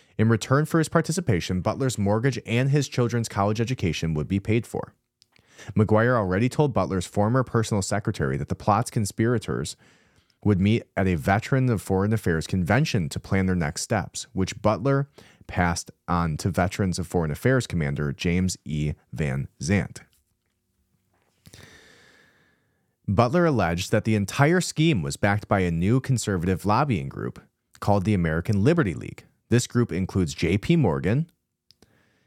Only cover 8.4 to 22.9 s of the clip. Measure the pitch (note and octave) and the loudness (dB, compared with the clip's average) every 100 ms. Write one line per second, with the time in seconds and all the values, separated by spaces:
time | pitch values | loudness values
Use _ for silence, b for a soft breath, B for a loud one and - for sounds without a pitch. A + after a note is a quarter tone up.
8.4 | C#2 - - G#2 - A#2+ G2+ - A2+ A#2+ | -4 -4 2 2 2 -2 -4 0 0 0
9.4 | - B1 D2 - b b b b b b | -2 -6 -6 -10 b b b b b b
10.4 | G#2+ G2 G2 A2+ - - F#2+ E2+ E2 G2 | 2 4 4 2 0 -2 0 0 2 0
11.4 | - C3+ B2+ G#2 - F#2+ G2+ A2 - D#2+ | 2 0 0 -2 0 0 0 0 0 -2
12.4 | - F#2+ E2+ A2 D#3 G#2+ D2+ - - G2 | 0 -2 2 2 2 0 -2 -6 -2 0
13.4 | F#2 F2+ D2+ - - A2 - - - F#2+ | 0 0 -2 -4 -4 -4 -4 -10 -10 -4
14.4 | F#2 - G#2 G#2 C3 C#3 C#3 B B B | -4 0 0 2 2 0 -2 B B B
15.4 | - - F2 E2+ - - - F2 E2+ D2+ | -8 0 0 0 -6 -14 -4 0 0 -2
16.4 | G2+ E2+ F2+ - G2 E2+ E2 F2+ D#2+ C#2+ | -2 0 0 0 -2 -2 -4 -2 -2 0
17.4 | B2+ C3 - F2 D2 C#2+ D2 C2 F2+ F2 | 2 2 0 -2 -2 -2 -4 -2 -2 0
18.4 | F#2 - - D2+ D2+ - - - D2 C2+ | 0 -4 -6 -4 -4 -4 -10 -6 -4 -4
19.4 | C2+ - D2+ G2+ - - - _ _ _ | -6 -8 -2 0 -2 -10 -20 _ _ _
20.4 | _ _ _ _ _ _ _ _ _ _ | _ _ _ _ _ _ _ _ _ _
21.4 | - b b b b b b b b b | -20 b b b b b b b b b
22.4 | b b b b b | b b b b b